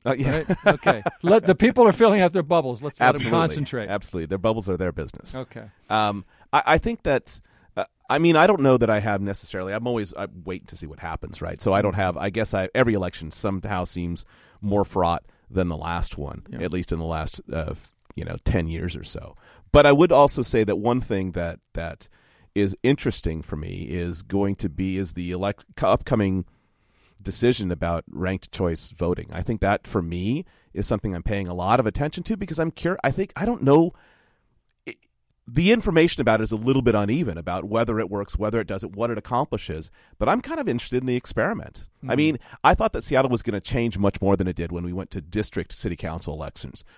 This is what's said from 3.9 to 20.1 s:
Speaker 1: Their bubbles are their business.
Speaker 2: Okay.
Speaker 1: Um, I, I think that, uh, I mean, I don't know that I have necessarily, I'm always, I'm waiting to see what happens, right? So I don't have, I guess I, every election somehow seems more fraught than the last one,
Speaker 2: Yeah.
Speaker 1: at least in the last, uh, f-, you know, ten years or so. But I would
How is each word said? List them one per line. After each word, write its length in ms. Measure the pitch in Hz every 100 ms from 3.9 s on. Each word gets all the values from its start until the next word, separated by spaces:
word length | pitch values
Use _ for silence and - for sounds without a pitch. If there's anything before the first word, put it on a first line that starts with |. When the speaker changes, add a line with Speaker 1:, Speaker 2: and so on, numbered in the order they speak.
| 101 - 90 78
Speaker 1:
Their 100 | 95
bubbles 320 | 110 110 95
are 80 | 87
their 160 | 90
business. 420 | - 73 - - 131
Speaker 2:
Okay. 300 | 127 117 104 _ -
Speaker 1:
Um, 340 | 107 104 101 - _ _
I, 100 | 143 -
I 120 | 165
think 260 | 233 233
that, 380 | 156 131 - - _ _ _ -
uh, 80 | - _ -
I 100 | 143
mean, 180 | 170 156
I 100 | 185
don't 140 | 190
know 160 | 135 123
that 120 | 113
I 120 | 104
have 180 | 107 98
necessarily, 520 | 101 95 - 95 92
I'm 120 | 107 120
always, 260 | 117 92 87
I'm 280 | 101 90 85
waiting 220 | 92 -
to 100 | 87
see 100 | 76
what 120 | 73
happens, 420 | 82 80 - -
right? 180 | 85 85
So 120 | 104
I 80 | 98
don't 140 | 101 95
have, 200 | 92 76
I 140 | 98
guess 240 | 113 107
I, 160 | 101 92
every 200 | 127 120
election 360 | 101 90 - 78
somehow 540 | - 104 95 104 92
seems 400 | 90 90 87 85 - _ _ _
more 240 | 101 101 95
fraught 400 | 95 85 82 - _ -
than 160 | 92 87
the 100 | 80
last 400 | 82 85 - -
one, 260 | 71 - -
Speaker 2:
Yeah. 120 | -
Speaker 1:
at 100 | 85
least 220 | 90 87
in 60 | 82
the 60 | 82
last, 360 | 80 76 - -
uh, 200 | 80 76
f-, 200 | 78 - _ _ -
you 80 |
know, 140 | 82 82 -
ten 220 | 90 82
years 280 | 82 87 -
or 80 |
so. 320 | - - - - _ - -
But 120 | 147 147
I 60 |
would 220 | 143 175